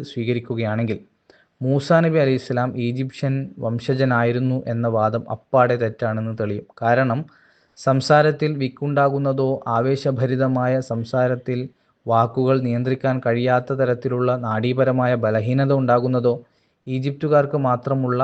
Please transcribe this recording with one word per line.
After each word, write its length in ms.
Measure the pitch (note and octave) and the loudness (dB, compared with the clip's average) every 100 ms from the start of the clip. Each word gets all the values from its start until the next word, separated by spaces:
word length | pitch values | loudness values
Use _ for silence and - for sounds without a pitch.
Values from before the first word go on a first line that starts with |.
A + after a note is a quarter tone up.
സ്വീകരിക്കുകയാണെങ്കിൽ 960 | - B2 A2+ A#2+ A#2 A2+ A2 A2 A#2 - - _ _ _ _ - | -6 -6 -4 -4 -4 -4 -2 -2 -2 -4 -10 _ _ _ _ -6
മൂസാ 360 | B2+ C#3 C#3 E3 | -2 0 4 2
നബി 180 | E3 D#3+ | 4 2
അലൈഹി 220 | C#3 C3 | 2 0
ഇസ്ലാം 280 | - B2 B2+ B2 | -2 -2 -2 -2
ഈജിപ്ഷ്യൻ 580 | A#2+ B2+ C3 - C#3 C3+ C3+ - | -4 -4 -6 -4 -4 -4 -6 -6
വംശജനായിരുന്നു 1000 | A#2 A#2 - C3 C3 A#2+ A#2+ A#2+ B2+ B2+ - | -4 -4 -2 0 2 2 2 0 0 -2 -4
എന്ന 200 | A#2 A#2 | -2 0
വാദം 340 | A2+ G#2+ A2+ - | 0 0 -2 -6
അപ്പാടെ 460 | A2 - C3 B2 A#2+ | -10 0 2 4 2
തെറ്റാണെന്ന് 580 | A2+ A2 A2+ A2 A2+ A2 | -2 -2 -4 -4 -6 -4
തെളിയും. 300 | G#2 G#2 - - | -4 -6 -10 -4
കാരണം 420 | A#2 A#2+ C3 A#2+ D#3 _ _ _ _ - | 2 2 2 0 -6 _ _ _ _ -4
സംസാരത്തിൽ 720 | - C3 - D3+ D3+ D3 D3+ D3 | 0 2 4 6 6 2 -2 -2
വിക്കുണ്ടാകുന്നതോ 920 | C3 - C#3+ C#3+ C#3+ C#3 C#3 C3+ C3 C3+ - | -6 -6 -2 2 2 0 -2 0 0 -2 -2
ആവേശഭരിതമായ 1040 | A#2 C3 C3+ C#3+ A#2+ B2+ C3 C3 B2+ B2+ C3 | 0 0 0 -2 -2 -2 0 0 0 0 -2
സംസാരത്തിൽ 800 | B2+ A#2 A#2 B2+ B2+ B2 B2 B2 B2 _ _ _ A#2 | -2 -6 -2 0 0 -2 -4 -6 -8 _ _ _ 0
വാക്കുകൾ 500 | A2+ A#2 B2+ B2+ C3+ | 2 2 0 2 2
നിയന്ത്രിക്കാൻ 560 | B2 A#2+ B2 C3+ C#3 C3 | 0 -2 -2 -2 -2 0
കഴിയാത്ത 520 | B2 A#2 B2 B2+ B2+ | 0 0 2 0 0
തരത്തിലുള്ള 580 | C3+ B2+ A#2+ B2+ B2 B2+ B2+ | -2 0 0 -2 0 0 0
നാഡീപരമായ 760 | A#2 A2 B2 B2+ C3 C3 B2 | -2 -2 0 2 2 2 2
ബലഹീനത 580 | B2 A2 A2 A2 C3 C#3 | 2 2 0 0 0 2
ഉണ്ടാകുന്നതോ 640 | C#3 B2+ A#2+ B2+ B2+ A#2+ A#2+ - _ _ _ - | 2 4 2 2 2 0 0 -6 _ _ _ -8
ഈജിപ്തുകാർക്ക് 720 | C3 C#3 C#3 D#3 D3 C#3 D3 | -4 -4 -4 2 2 4 0
മാത്രമുള്ള 640 | C3 B2 C3+ C3+ B2+ B2 | 0 0 0 -2 0 0